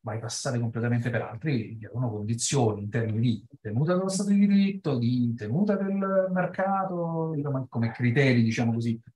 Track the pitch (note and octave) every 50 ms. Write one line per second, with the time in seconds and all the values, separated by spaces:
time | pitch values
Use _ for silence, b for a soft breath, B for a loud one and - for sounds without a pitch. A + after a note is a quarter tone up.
0 | _ B2 G#2 A#2 A#2+ A#2 - - - C#3+ B2 A#2+ A#2+ A2+ A2+ A#2 A#2 A#2+ A#2+ A#2+
1 | A#2 B2+ A#2 - - - A#2 A#2 - D#3 C#3 A#2 G2+ G2 A2+ A2 G#2+ - - A#2+
2 | C3 A#2+ G#2 G#2 G#2 G#2+ A#2 A2+ - - - C#3 A#2+ G#2+ G2+ G2 G2+ G#2 - A#2+
3 | A2 A2 G#2+ A2 A#2 B2+ A2 - - - - - _ G#2+ G#2 A#2+ D3+ E3 F3+ F3+
4 | F#3+ F#3+ F#3 F#3+ G#3 G3+ G3+ G3+ G3+ G3+ G3+ G3 G3 G3 G3 G3 - D#3 C3+ A#2+
5 | A#2+ A#2 B2 B2+ A#2+ A#2+ A2+ A#2 G#2 G2+ A#2+ E3 G#3 G#3 G3+ F#3+ G3 G3 G3 G3
6 | F#3+ G3 F#3+ F#3+ F#3 F#3 F#3 F3+ F3 E3+ F3+ - F#3+ F#3+ G3 G3 F#3+ F#3 F3+ F3
7 | E3+ E3 E3 E3 D#3+ D#3+ D#3+ D3 C#3+ D3 C3 C3 B2+ - - A#2 A#2 A2+ - -
8 | B2 A#2+ A#2 C#3+ C#3 C3 B2 A#2+ A2+ A2+ A2 - A#2+ A#2 A#2 A#2 A#2 A#2 A2+ A2+
9 | - - _